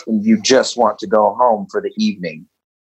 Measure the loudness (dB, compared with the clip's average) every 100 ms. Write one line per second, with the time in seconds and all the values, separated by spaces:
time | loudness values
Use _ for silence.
0 | -4 -2 2 2 4 2 2 0 -2 -2
1 | -2 2 2 2 0 0 -4 -6 -6 -2
2 | -4 -2 -10 -12 -20 _ _ _